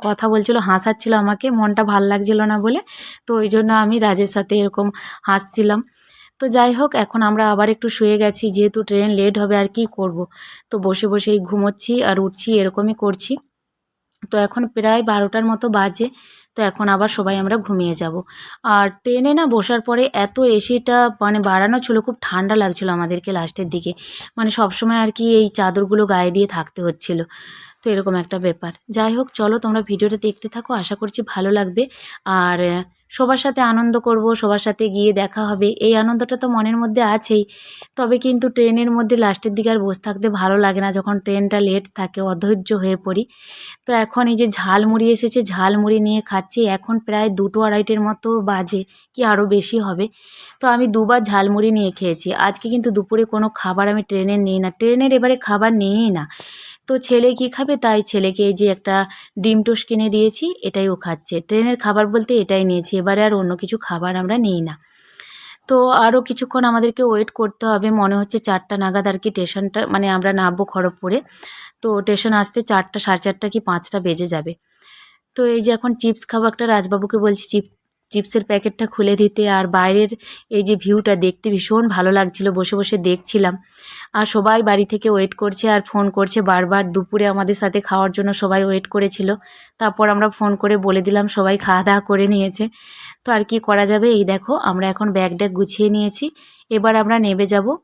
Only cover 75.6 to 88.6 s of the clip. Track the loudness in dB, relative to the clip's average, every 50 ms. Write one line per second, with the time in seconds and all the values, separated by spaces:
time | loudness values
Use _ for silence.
75.6 | 2 2 0 0 0 -2 -2 0 0 -2 0 -2 -6 -4 -2 0 0 0 0 0
76.6 | 0 2 2 2 2 0 -2 -2 -2 -2 -2 0 2 2 0 0 -4 -2 -2 -2
77.6 | -2 -2 _ _ _ _ _ _ _ _ -4 -4 -4 -2 -2 -4 -2 0 -2 -2
78.6 | -2 -4 -4 -4 -6 -6 -2 0 0 0 4 4 2 2 2 0 0 2 2 0
79.6 | 0 2 2 2 2 4 4 2 2 0 -2 -10 -16 -20 -20 -20 _ -4 -2 -2
80.6 | 2 2 0 0 2 2 2 2 4 2 0 2 2 0 -2 _ -4 -2 -2 -2
81.6 | 0 0 2 2 2 2 2 2 2 2 4 2 2 0 -2 -2 -2 -2 0 -2
82.6 | -2 -2 -2 -2 -2 -2 -2 -2 0 0 -2 -2 -4 -2 0 2 2 2 0 -4
83.6 | _ _ _ -20 -20 -20 -20 -20 -20 -8 -4 -2 -2 0 0 0 2 4 2 4
84.6 | 4 2 2 2 2 0 -2 -2 0 0 2 2 0 0 -2 -4 -4 -4 -4 -2
85.6 | 0 2 2 2 0 0 -2 0 0 0 0 0 -2 0 0 0 2 2 2 2
86.6 | 2 2 0 0 0 0 -2 -4 -4 -2 -2 0 0 0 0 0 0 -2 -2 0
87.6 | -2 -2 -2 -2 -2 0 0 0 0 0 -2 -2 -2 -2 -2 -2 -2 0 0 2